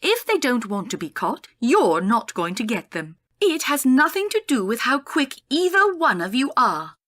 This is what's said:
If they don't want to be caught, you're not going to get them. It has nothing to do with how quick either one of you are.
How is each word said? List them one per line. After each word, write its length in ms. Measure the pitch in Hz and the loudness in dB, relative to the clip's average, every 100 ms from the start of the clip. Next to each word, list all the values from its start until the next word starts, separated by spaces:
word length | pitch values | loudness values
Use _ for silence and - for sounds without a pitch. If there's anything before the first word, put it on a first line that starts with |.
If 240 | 320 466 - | 2 0 0
they 120 | 427 | 0
don't 280 | 277 247 220 | 2 -2 -2
want 240 | 202 190 | -6 -6
to 80 | - | -8
be 100 | 160 | -8
caught, 400 | - - 277 - _ | -4 -4 -4 -10 _
you're 400 | 233 370 262 - | 2 4 4 2
not 340 | 190 233 - | 2 0 0
going 200 | - 170 185 | -6 -6 -4
to 80 | |
get 260 | 214 214 - | -4 -4 -6
them. 260 | 175 156 160 _ _ | -10 -10 -14 _ _
It 240 | 403 311 | 0 0
has 220 | - 285 269 | -2 0 4
nothing 420 | 254 302 349 403 | 4 4 0 -2
to 120 | 415 440 | -2 0
do 180 | 269 | -2
with 160 | 190 226 | 0 -2
how 180 | - 277 | -2 -2
quick 380 | 277 - 277 - _ | -2 -2 -2 -4 _
either 460 | 294 359 381 403 | 0 2 4 2
one 260 | 359 320 185 | 2 0 0
of 140 | 170 | -2
you 180 | 220 277 - | -2 -2 0
are. 400 | 240 160 156 - | 0 0 -8 -16